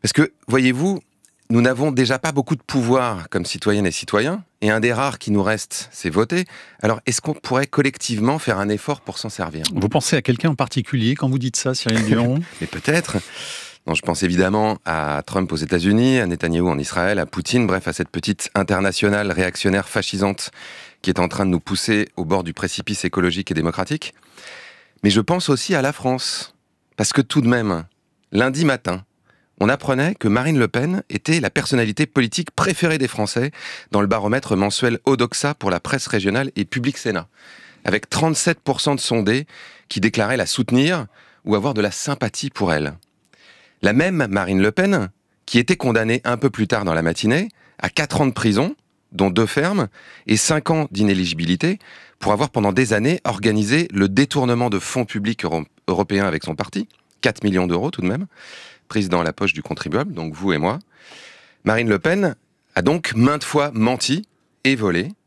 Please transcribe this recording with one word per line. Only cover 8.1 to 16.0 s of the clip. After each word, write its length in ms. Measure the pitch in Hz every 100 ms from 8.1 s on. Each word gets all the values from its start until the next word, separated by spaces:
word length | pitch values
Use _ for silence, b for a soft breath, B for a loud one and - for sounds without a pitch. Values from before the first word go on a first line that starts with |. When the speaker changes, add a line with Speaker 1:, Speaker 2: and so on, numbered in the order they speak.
| 113 113 151
Speaker 1:
faire 180 | - 98
un 100 | 101
effort 320 | 104 - 143
pour 200 | - -
s'en 100 | 113
servir ? 340 | - 85 78 78
Speaker 2:
Vous 160 | - 101
pensez 280 | 151 - 151
à 80 |
quelqu'un 260 | 120 120 165
en 60 | 143
particulier 580 | 131 - 113 135 113
quand 160 | 143 135
vous 80 | 131
dites 180 | 127 -
ça, 200 | 131 127
Cyril 280 | - 113
Dion ? 360 | 107 113 120 139 170
Speaker 1:
<laughs> 120 | -
Mais 40 | 82
peut-être. 520 | - - 160 170 101 - B B B B B -
Non, 80 |
je 80 | 80
pense 220 | - 85
évidemment 560 | 95 87 92 107 107 107 -
à 360 | 80 76 73
Trump 300 | - 98 92
aux 40 | 78
États-Unis, 600 | 78 87 90 107